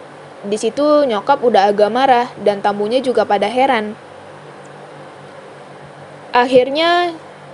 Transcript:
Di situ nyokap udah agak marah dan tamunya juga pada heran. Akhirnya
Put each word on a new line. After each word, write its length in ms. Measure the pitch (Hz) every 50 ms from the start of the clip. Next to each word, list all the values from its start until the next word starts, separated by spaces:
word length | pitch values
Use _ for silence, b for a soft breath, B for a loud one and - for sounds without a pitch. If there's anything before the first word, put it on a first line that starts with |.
| - - - - - - - - -
Di 140 | 202 208 214
situ 480 | - 226 220 269 294 294 294 294 285 262
nyokap 320 | 214 202 196 - 285 277
udah 320 | 285 254 214 - - 208 208
agak 160 | 202 208 208
marah 380 | 220 247 277 277 247 240 247 254 -
dan 240 | - 208 208 202 202
tamunya 400 | 202 208 202 202 208 214 240 269
juga 240 | 247 262 226 220 202
pada 240 | - 208 202 202 208
heran. 480 | 233 254 254 269 254 220 214 214 214 - - - - - - - - - - - - - - - - - - - - - - - - - - - - - - - - - - - - - - - - - - - - - - - -
Akhirnya 840 | 247 247 269 262 247 254 269 269 311 330 339 349 349 349 349 330 320 - - - - - -